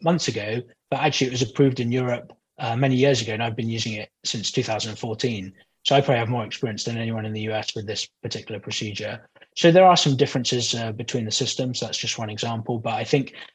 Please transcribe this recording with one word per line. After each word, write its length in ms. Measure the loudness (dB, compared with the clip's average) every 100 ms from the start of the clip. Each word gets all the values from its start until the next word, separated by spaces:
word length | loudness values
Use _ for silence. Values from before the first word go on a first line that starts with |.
months 260 | 0 2 0
ago, 340 | -4 -4 -4 -6 _ -6
but 100 | 0
actually 280 | 0 2 0
it 40 |
was 100 | 0
approved 380 | -2 4 4 4
in 120 | 0
Europe, 400 | 0 0 -2 -6 -20 _ -8
uh, 180 | -4 0
many 200 | 2 4
years 240 | 4 4
ago, 140 | 0
and 80 | -4
I've 140 | -4 -4
been 120 | -4
using 260 | -4 -4
it 140 | -8 -10 _
since 260 | -8 -6 -4
two 120 | -2
thousand 340 | -2 -2 -4 -6
fourteen. 560 | -8 -4 -2 -4 -8 -14 _ _
So 100 | 2
I 60 | 4
probably 200 | 4 2
have 80 | 2
more 160 | -2 -4
experience 380 | -6 -6 -4
than 120 | -6 -4
anyone 300 | -4 -4 -4
in 60 |
the 80 | -6
U 100 | -4
S 220 | -4 -4
with 120 | -6 -6
this 220 | -6 -8 _
particular 360 | -8 -8 -8 -10
procedure. 720 | -8 -6 -6 -6 -8 -10 -14 _ _
So 160 | 4 6
there 140 | 10
are 120 | 10 8
some 200 | 6 4
differences, 580 | 2 0 0 0 0
uh, 180 | -2 -4
between 340 | -6 -4 -4 -2
the 40 |
systems. 500 | -2 -2 -2 -4 -4
That's 180 | -6 -6
just 200 | -4 -6
one 120 | -6
example. 480 | -6 -4 -4 -4 -4
But 160 | -2
I 100 | -4
think 300 | 2 0 0 -10 -20